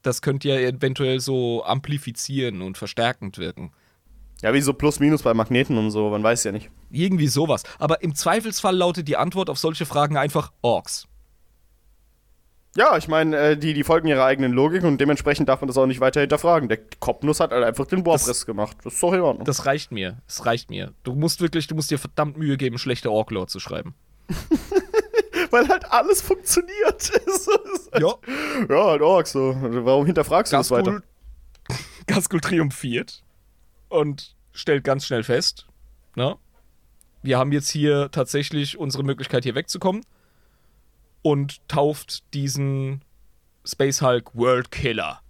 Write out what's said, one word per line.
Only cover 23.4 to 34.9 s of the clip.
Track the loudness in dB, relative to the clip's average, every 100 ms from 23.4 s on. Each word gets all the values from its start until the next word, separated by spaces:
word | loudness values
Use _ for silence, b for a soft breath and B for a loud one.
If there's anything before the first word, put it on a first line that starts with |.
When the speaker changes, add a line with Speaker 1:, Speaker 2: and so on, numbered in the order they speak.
| -6
Speaker 1:
zu | -10
schreiben. | -8 -10 -10 -16 _ _ -10
Speaker 2:
<laughs> | -10 -2 -2 0 -2 0 -2 0 -2 -2 -4 2
Weil | 4 4
halt | 0 2
alles | 0 2 0
funktioniert. | 0 -2 2 0 0 0 0 0 -2 0
<laughs> | 0
So | -2 2 0 0
ist | -10 -4
halt | 0
Speaker 1:
Ja. | 0 -2 B -8 -6 -4 2
Speaker 2:
Ja, | 4 4
halt | 4
Orks, | 6 4 2
so. | 0 0 -2
Warum | -2 0 4 4 4
hinterfragst | 2 2 2 2
du | 0
das | 2
Speaker 1:
Gasgul | 2 2
Speaker 2:
weiter? | -2 _ _ -20 -20 -20 -20 -10
Speaker 1:
<laughs> | -10 -10 -14 -2
Gasgul | 0 0 -2
triumphiert | 0 0 0 -2 -6 -6 -8 -18 _ _ _ _ _ _ _
und | 0 0 -4 -12 _ _
stellt | -10 -2 0
ganz | 2